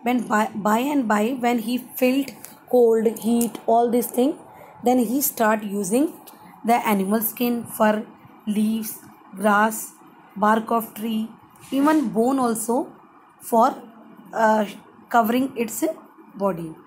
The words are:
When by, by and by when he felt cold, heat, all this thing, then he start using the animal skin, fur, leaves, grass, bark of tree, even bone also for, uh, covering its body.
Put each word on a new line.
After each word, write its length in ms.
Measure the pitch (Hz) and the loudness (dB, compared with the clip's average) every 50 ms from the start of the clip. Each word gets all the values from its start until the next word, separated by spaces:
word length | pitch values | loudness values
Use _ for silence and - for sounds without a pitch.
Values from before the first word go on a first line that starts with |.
| 247 | -2
When 260 | 233 247 247 208 - | 0 -2 -2 -2 0
by, 220 | 226 208 214 220 - | 0 0 0 0 -4
by 260 | 214 185 214 214 226 | -4 0 0 0 2
and 280 | 247 285 302 285 262 214 | 0 0 0 -2 0 0
by 220 | 214 208 214 226 | 0 0 0 0
when 300 | 277 254 233 240 240 240 | -2 -2 -2 0 0 0
he 180 | 214 208 247 247 | -2 -4 -6 -6
felt 540 | - - - - 262 254 254 277 277 - - - - - - - - - | -6 -8 -4 0 0 2 2 0 -2 -4 -8 -18 -20 -20 -20 -20 -12 0
cold, 380 | - 247 240 226 226 226 220 226 220 214 | 2 4 6 6 4 4 2 0 -2 -2
heat, 380 | - 214 233 233 233 226 220 - - | -2 0 0 2 0 -2 -4 -8 -2
all 240 | - 226 233 233 240 | 0 2 2 2 2
this 180 | 214 247 233 - | 0 0 -2 -2
thing, 300 | - - 247 277 349 - - - - - - - - - - | 0 0 0 0 0 -4 -10 -20 -20 -20 -20 -20 -20 -4 0
then 140 | 233 254 254 | 2 2 2
he 240 | 240 202 233 285 277 | 2 2 0 -2 -2
start 400 | - - - 233 214 220 220 214 | -2 -2 0 0 2 2 0 -2
using 500 | 208 190 202 208 175 202 247 294 349 - - - - - - - - - - - | -6 -6 -6 -4 0 0 0 0 0 -2 -8 -20 -20 -20 -20 -20 -20 -20 -12 -2
the 240 | 208 233 240 - | 0 0 0 2
animal 360 | 226 214 196 190 185 208 226 220 | 0 0 0 0 0 0 -2 -2
skin, 420 | 226 - - 247 240 240 233 226 | -4 -4 -2 -2 -2 -2 -4 -6
fur, 400 | - - - 220 214 214 214 226 - - - - - - - - | -10 -2 0 2 2 2 0 -4 -10 -16 -20 -20 -20 -20 -14 -8
leaves, 520 | - 208 208 214 214 220 226 220 220 - - - - - - - - - | -4 -2 0 0 0 0 -4 -6 -8 -12 -16 -18 -20 -20 -20 -20 -20 -12
grass, 580 | 190 190 214 202 202 214 220 220 220 - - - - - - - - - - - | -2 0 2 4 4 2 2 0 -4 -12 -14 -16 -20 -20 -20 -20 -20 -20 -20 -6
bark 340 | 196 196 208 214 226 226 - | 0 2 2 2 2 0 -2
of 220 | 233 233 220 220 - | -2 -2 -2 -4 -12
tree, 380 | - 208 233 220 220 220 226 - - - - - - - - - | -10 -6 -4 -4 -4 -4 -6 -10 -18 -20 -20 -20 -20 -14 -6 -2
even 380 | 269 277 302 311 311 277 220 | 2 2 4 4 4 2 0
bone 280 | 170 208 226 240 269 269 | 0 0 2 2 2 2
also 540 | 254 240 226 220 - - 226 254 349 - - - - - _ - _ _ _ _ | 0 0 0 -2 -2 -2 -2 -2 -2 -4 -10 -20 -20 -20 _ -20 _ _ _ _
for, 420 | - - - 226 226 262 285 - - - - - - - - - - - - | -10 0 2 4 4 4 2 -2 -14 -20 -20 -20 -20 -20 -20 -20 -20 -10 -4
uh, 320 | 208 226 220 220 214 214 202 - - - - - - - _ | 0 2 4 4 2 0 -2 -6 -16 -20 -20 -20 -20 -20 _
covering 480 | - 240 226 214 233 254 262 269 - | 2 2 2 4 2 0 0 -2 -2
its 260 | - 233 226 - - - 339 - - - - - _ - - - | -6 -6 -6 -4 -4 -4 -4 -4 -6 -14 -20 -20 _ -20 -20 -10
body. 400 | - 196 196 185 165 170 160 160 - - | -4 -2 -2 -2 -2 -8 -12 -12 -16 -20